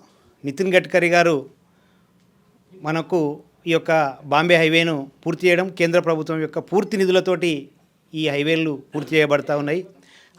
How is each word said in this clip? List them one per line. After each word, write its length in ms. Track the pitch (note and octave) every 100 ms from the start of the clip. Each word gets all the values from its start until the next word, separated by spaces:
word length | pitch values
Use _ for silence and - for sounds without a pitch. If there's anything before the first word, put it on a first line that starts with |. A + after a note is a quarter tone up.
| _ _ _ _
నితిన్ 300 | C#3 C#3 F#3+
గడ్కరీ 340 | F#3 E3 F3+ E3+
గారు 380 | F3 E3+ D3 B2+ _ _ _ _ _ _ _ _ _ _ _ _ F#3
మనకు 580 | D3+ D#3+ D#3 F3+ D3 D3+ - _ E3+
ఈ 60 |
యొక్క 440 | D#3+ E3 D#3+ C#3+ B2+
బాంబే 320 | D3 D3 E3+ E3+
హైవేను 540 | D#3+ E3 E3 D3+ C#3 _ E3
పూర్తి 220 | E3 F3+
చేయడం, 200 | F3 F#3
కేంద్ర 320 | F#3 E3+ F3
ప్రభుత్వం 400 | E3 D#3+ D3+ D#3+
యొక్క 180 | D#3 E3
పూర్తి 380 | - F#3 G3+ G#3
నిధులతోటి 720 | F#3+ F#3 F#3 F3+ F3 D3 C3+ _ _ _ _
ఈ 140 | D#3+ D#3
హైవేలు 540 | C#3+ D3 E3 D#3+ C#3 -
పూర్తి 220 | D3 D3 D#3
చేయబడతా 400 | D3+ C#3+ C#3 D3
ఉన్నాయి. 300 | C#3+ E3 F3+ - _ _ _